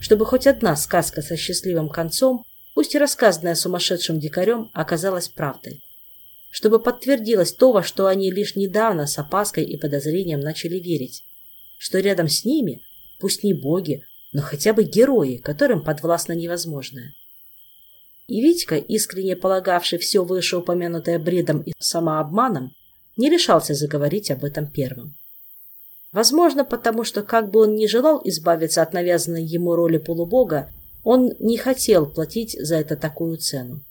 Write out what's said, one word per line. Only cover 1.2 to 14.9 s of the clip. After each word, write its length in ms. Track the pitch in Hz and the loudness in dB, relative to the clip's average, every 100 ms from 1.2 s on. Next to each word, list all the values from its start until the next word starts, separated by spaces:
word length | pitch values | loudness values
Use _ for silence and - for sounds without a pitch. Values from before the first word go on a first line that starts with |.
со 120 | 151 160 | -8 -8
счастливым 540 | - 180 185 165 156 | -6 -4 -2 -2 -2
концом, 540 | 151 165 - 262 254 - - - - | -4 -6 2 2 2 -6 -20 -8 -2
пусть 180 | 302 | 0
и 60 | 294 | 2
рассказанная 560 | 285 - 226 165 170 160 | 0 4 2 2 -2 -2
сумасшедшим 640 | - 180 - 175 - 160 | -2 -4 -2 -4 -2 -4
дикарем, 500 | 151 175 185 233 220 | -2 -2 0 -2 -4
оказалась 560 | - 160 165 190 185 170 | -8 -4 -2 -2 -4 -8
правдой. 520 | - 147 - - 143 - - - - - - - | -6 -8 -8 -16 -18 -20 -20 -20 -20 -20 -20 -16
Чтобы 280 | - 220 220 | -2 2 4
подтвердилось 720 | 233 240 247 277 214 220 170 | 2 -2 0 0 2 2 2
то, 180 | - 254 | 6 6
во 100 | 220 | 6
что 240 | 170 - 190 | 0 0 2
они 260 | 190 190 | 2 0
лишь 240 | 185 208 202 | -2 -4 -4
недавно 520 | 196 196 226 175 143 | -2 0 0 0 -2
с 100 | - | -6
опаской 460 | 147 190 208 - | -4 -2 -2 -4
и 140 | 156 - | -4 -4
подозрением 640 | 156 143 143 170 180 147 | -4 -4 -2 -4 -2 -4
начали 360 | 143 160 170 180 | -4 -6 -6 -6
верить. 460 | 175 156 127 - - - - - - - | -4 -4 -4 -12 -18 -20 -20 -20 -20 -16
Что 200 | - 185 | -4 0
рядом 280 | 190 185 160 | 2 2 0
с 180 | - 214 | 0 0
ними, 360 | 311 208 120 - - - - | 0 0 -6 -14 -20 -20 -6
пусть 240 | 170 - | -4 -2
не 100 | 202 | 0
боги, 500 | 160 135 175 165 135 - - - | 0 0 -2 -2 -6 -8 -20 -6
но 120 | 143 | -6
хотя 300 | - 147 208 | -4 -2 0
бы 100 | 220 | 2
герои, 540 | 180 | 2